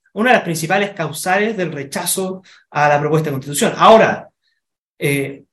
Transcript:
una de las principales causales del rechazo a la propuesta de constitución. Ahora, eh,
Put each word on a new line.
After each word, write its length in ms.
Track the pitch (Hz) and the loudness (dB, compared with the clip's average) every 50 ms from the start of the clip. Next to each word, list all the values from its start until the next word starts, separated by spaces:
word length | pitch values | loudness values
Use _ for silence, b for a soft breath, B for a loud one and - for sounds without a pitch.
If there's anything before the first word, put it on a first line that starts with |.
| _ _ _ | _ _ _
una 180 | 190 220 254 | -2 2 4
de 60 | 240 196 | 4 4
las 60 | - | 2
principales 460 | 180 165 156 160 156 185 202 208 202 | 0 -4 -4 -2 -2 0 0 0 -2
causales 640 | - - 165 143 - - - 185 185 202 208 220 226 | -4 -8 -8 -8 -8 -8 -4 -2 0 0 0 -2 -2
del 160 | 185 180 160 | -4 -6 -6
rechazo 680 | 139 143 135 139 - 196 170 - - 190 190 185 185 185 b b b b b b | -6 -10 -12 -8 -8 -8 -4 -4 -4 -4 -4 -6 -8 -10 b b b b b b
a 180 | - 147 147 147 | -2 0 2 2
la 100 | 147 147 | 2 2
propuesta 300 | 151 151 151 156 156 151 | 0 0 0 0 0 -2
de 40 | 139 | -6
constitución. 400 | 131 - 143 143 - 233 180 - - | -8 -8 -8 -4 -2 -2 -2 0 4
Ahora, 520 | 165 196 226 220 196 - - - - - _ _ _ _ _ _ _ _ _ _ _ _ _ _ | 6 8 8 8 6 4 2 -4 -8 -16 _ _ _ _ _ _ _ _ _ _ _ _ _ _
eh, 460 | - 147 139 139 139 139 139 - - _ | -2 -2 -2 -2 -2 -6 -8 -14 -18 _